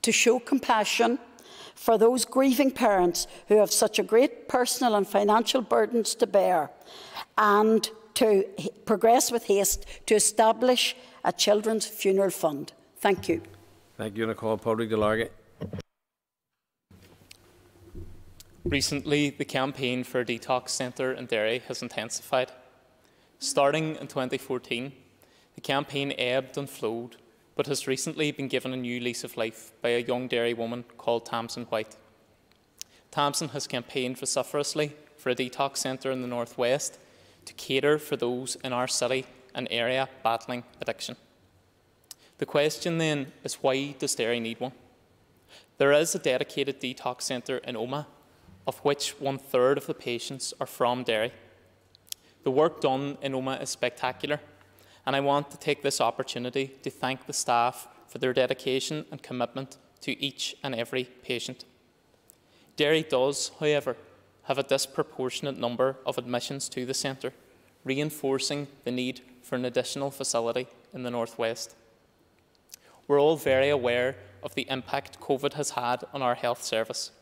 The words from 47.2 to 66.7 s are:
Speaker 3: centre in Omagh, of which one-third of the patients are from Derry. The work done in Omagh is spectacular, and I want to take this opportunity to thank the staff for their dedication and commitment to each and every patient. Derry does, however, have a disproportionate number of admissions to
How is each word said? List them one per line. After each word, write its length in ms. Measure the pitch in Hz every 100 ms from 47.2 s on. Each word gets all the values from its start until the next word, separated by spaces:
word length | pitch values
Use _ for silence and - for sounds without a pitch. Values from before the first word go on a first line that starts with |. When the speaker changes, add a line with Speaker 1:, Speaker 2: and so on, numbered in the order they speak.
Speaker 3:
centre 340 | - 127 - 127
in 180 | 123 117
Omagh, 300 | 117 143 147 - _ _ - - -
of 120 | -
which 400 | 147 143 - -
one-third 580 | 139 135 - 127 127 139
of 100 | 135
the 60 |
patients 600 | - - 120 - 135 - -
are 60 | 131
from 360 | - 120 123
Derry. 300 | 120 110 117 - - _ _ _ _ _ _ - _ _
The 80 | 143
work 280 | 131 165 -
done 380 | 143 131 143 143
in 120 | 135
Omagh 280 | 131 131 131
is 80 | 139
spectacular, 720 | - 123 - 127 127 139 147 - - _ _ - -
and 120 | - 139
I 40 |
want 300 | 139 143 147
to 80 | -
take 240 | - 143
this 180 | 143 -
opportunity 680 | 117 - 131 123 123 139 135 135
to 80 | 131
thank 340 | - 127 131 -
the 80 |
staff 540 | - - 120 120 - - - -
for 120 | 123
their 140 | 127
dedication 680 | 127 123 135 135 131 - 151 147
and 140 | 143
commitment 540 | - 127 120 131 135 - _ _
to 100 | - 127
each 320 | 139 - - -
and 140 | 139 117
every 300 | 117 131 123 -
patient. 420 | - 120 - 127 - _ _ _ _ _ _ _ _ _ _ -
Derry 260 | 147 160
does, 480 | 156 131 131 143 - -
however, 380 | 151 147 135 120 - - _ _
have 160 | - 135
a 40 |
disproportionate 920 | 135 135 - - 147 - 127 - 143 135
number 400 | 120 120 131 131 -
of 140 | 131
admissions 500 | 123 123 - 139
to 160 | -